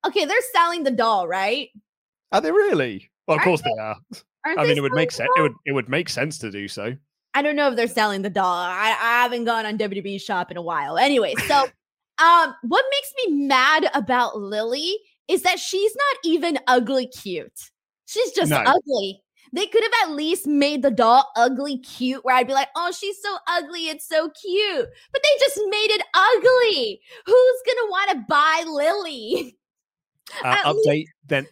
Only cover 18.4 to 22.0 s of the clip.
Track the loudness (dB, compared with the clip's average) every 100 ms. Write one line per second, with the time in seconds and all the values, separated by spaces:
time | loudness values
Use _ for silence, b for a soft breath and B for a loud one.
18.4 | 2 2 4 2 2 -4 -4 -10 _ _
19.4 | b -6 0 0 2 0 0 -2 -4 -4
20.4 | 0 2 2 2 0 2 6 6 4 2
21.4 | 0 0 -6 -8 -10 -6